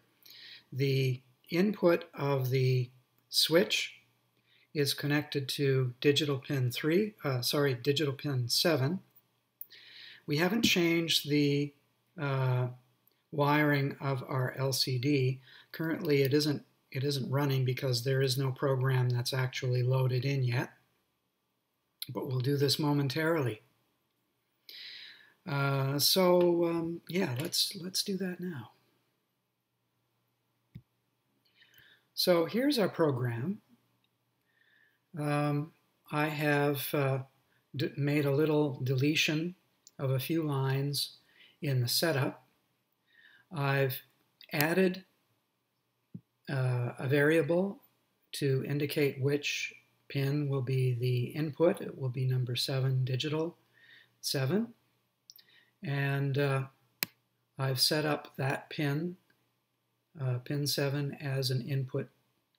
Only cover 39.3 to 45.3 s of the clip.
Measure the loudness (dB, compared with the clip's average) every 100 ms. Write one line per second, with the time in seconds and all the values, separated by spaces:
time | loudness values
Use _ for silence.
39.3 | 0 -2 -8 _ _ -20 -6 -2 -2 -2
40.3 | -2 0 0 0 0 -2 -4 -6 -10 _
41.3 | _ -20 _ -2 0 0 2 2 2 0
42.3 | -4 _ _ _ _ _ _ _ _ -20
43.3 | -20 -12 -4 0 2 2 -2 -12 _ _
44.3 | _ -2 2 4 4 2 0 -10 _ _